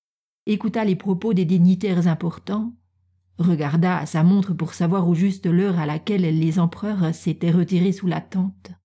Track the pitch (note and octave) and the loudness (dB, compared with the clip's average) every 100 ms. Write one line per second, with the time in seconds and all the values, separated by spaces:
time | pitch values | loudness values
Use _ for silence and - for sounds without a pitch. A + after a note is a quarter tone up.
0 | _ _ _ _ - G#3 A3 A3+ G#3+ F3+ | _ _ _ _ -4 -2 -2 -2 0 0
1 | G3+ F#3 A3+ F#3+ E3 F#3 F3+ F#3 G#3 F3 | -2 -2 0 0 2 4 4 2 0 0
2 | F3 D#3+ E3+ - - G#3 A3+ - _ _ | 0 0 -4 -8 -6 -6 -6 -10 _ _
3 | _ _ _ - F3 D#3+ D3 D#3+ F3+ F3 | _ _ _ -2 0 0 0 2 2 0
4 | D3 D#3+ E3+ G3 F#3+ E3 D#3+ - E3+ F#3+ | -2 2 4 4 0 -4 -6 -2 0 2
5 | F3 E3 G3 F#3+ F#3 E3+ G3 E3+ D3+ D#3 | 2 2 0 0 0 2 2 0 -2 -4
6 | - G3+ E3+ D#3+ D#3+ E3+ E3+ - G#3 G3+ | -2 0 2 2 0 2 0 -2 -6 -2
7 | D#3+ D#3+ F3 D#3 E3+ F3 F3 F3 F#3+ F#3 | -2 -2 -4 -2 0 2 2 2 0 0
8 | F3+ D#3+ - F#3 F#3+ - - F3 | -4 -4 -6 -4 -4 -6 -18 -20